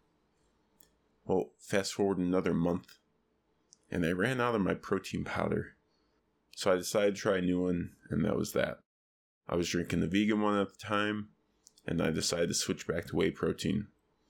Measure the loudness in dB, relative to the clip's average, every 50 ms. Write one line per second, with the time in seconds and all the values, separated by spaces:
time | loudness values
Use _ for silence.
0 | _ _ _ _ _ _ _ _ _ _ _ _ _ _ _ _ -20 _ _ _
1 | _ _ _ _ -2 0 2 2 0 -2 _ _ -6 0 0 0 0 0 -2 0
2 | 0 0 2 0 2 2 2 2 2 2 2 2 2 2 0 -2 -4 -10 -20 _
3 | _ _ _ _ _ _ _ _ _ _ _ _ _ _ -20 _ _ -6 -2 0
4 | 0 0 2 2 0 0 2 0 0 2 2 2 2 0 0 -2 -2 -2 -2 -2
5 | -2 -4 -6 -6 -4 -4 -2 -2 -2 0 0 -2 -4 -6 -12 _ _ _ _ _
6 | _ _ _ _ _ _ _ _ _ _ -10 -2 0 2 2 2 0 0 0 2
7 | 2 2 2 2 0 0 2 2 2 2 2 2 2 0 0 -2 -2 -6 -10 -14
8 | -8 -4 -2 0 0 0 0 0 -2 0 0 -2 -2 -2 -4 -12 _ _ _ _
9 | _ _ _ _ _ _ _ _ _ -4 -2 -2 0 0 -2 -2 -2 0 0 0
10 | 0 2 2 2 2 2 2 2 2 2 2 2 0 0 -4 -10 -6 -2 0 0
11 | 0 0 -2 -6 -8 -12 _ _ _ _ _ _ -20 -20 _ -14 -8 -4 -2 0
12 | 0 0 0 0 -2 -2 0 0 0 0 0 -2 -2 -4 -4 -6 -4 -6 -4 -4
13 | -4 -4 -2 0 0 0 0 -2 -2 -2 -2 -2 -2 -2 -2 -2 -4 -8 _ _
14 | _ _ _ _ _